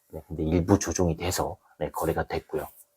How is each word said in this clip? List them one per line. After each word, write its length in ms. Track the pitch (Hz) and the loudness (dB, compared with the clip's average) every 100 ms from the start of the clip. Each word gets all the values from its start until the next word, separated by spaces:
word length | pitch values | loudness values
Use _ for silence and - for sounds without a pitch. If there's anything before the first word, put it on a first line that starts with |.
| _ | _
네, 140 | 82 - | -14 -10
근데 160 | 80 | -4
일부 380 | 78 87 85 98 | 2 2 6 4
조정이 360 | - - 90 80 | 4 0 0 0
돼서, 400 | 87 82 71 - _ - | -2 -2 -4 -6 _ -8
네, 100 | 73 | -8
거래가 320 | - 82 78 - | -2 -2 -2 -2
됐고요. 400 | - - - - - - | -6 -4 -6 -6 -12 -20